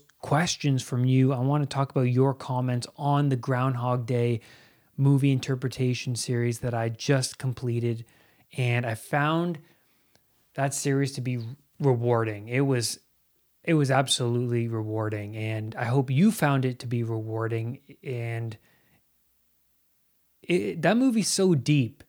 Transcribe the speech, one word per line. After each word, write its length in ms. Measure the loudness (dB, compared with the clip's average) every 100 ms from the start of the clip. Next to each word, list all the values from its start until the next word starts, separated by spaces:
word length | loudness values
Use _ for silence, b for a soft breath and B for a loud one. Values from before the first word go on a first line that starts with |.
| _ _
questions 600 | -2 0 0 -2 0 0
from 220 | -2 0
you, 280 | 2 4 4
I 80 | 2
want 220 | 0 0
to 60 | 0
talk 220 | -2 -2
about 120 | 0
your 320 | 2 4 2
comments 520 | 0 -4 -2 -2 -2 -6 -4
on 320 | 0 2 2
the 80 | 0
Groundhog 680 | -2 0 0 0 -2 -2 0
Day 340 | 0 0 -2 b b b b b 0
movie 360 | 2 4 4
interpretation 840 | 2 0 -4 -4 -2 -2 -2 -4
series 460 | -6 -2 -2 -2 -2
that 120 | -4
I 160 | -2 -4
just 500 | -2 0 0 0 -6
completed. 680 | -8 -6 -4 -2 -2 -4 -8 b b b b -2
And 300 | 0 0 -2
I 80 |
found 640 | -6 -4 0 2 0 -2 -6 b b b b b b _ _ _
that 180 | -4 -2
series 400 | -2 0 2 0
to 80 | -2
be 200 | -4 -4 -6 -12 _ 0
rewarding. 680 | 2 4 4 2 2 -4 -2
It 140 | 0
was, 380 | 2 2 0 -6 _ _ _ _ _ _
it 100 | 0
was 160 | 2 4
absolutely 760 | 2 2 0 0 0 0 0 0
rewarding. 680 | -2 -2 -2 -2 -4 -6 -6
And 380 | -4 -4 -6
I 100 | -4
hope 260 | 0 0 2
you 200 | 4 4
found 340 | 4 2 2
it 140 | 0 -4
to 60 | -4
be 160 | -4
rewarding. 800 | -2 -4 -4 -4 -2 -2 -4 -8 -14 -16
And 540 | -10 -6 -6 -6 -6 -10 b b b b _ _ _ _ _ _ _ _ _ _ _ _ _ _
it, 400 | -2 0 0 0
that 140 | 2 4
movie's 320 | 4 2 0
so 260 | 2 4
deep. 480 | 4 4 2 2 -4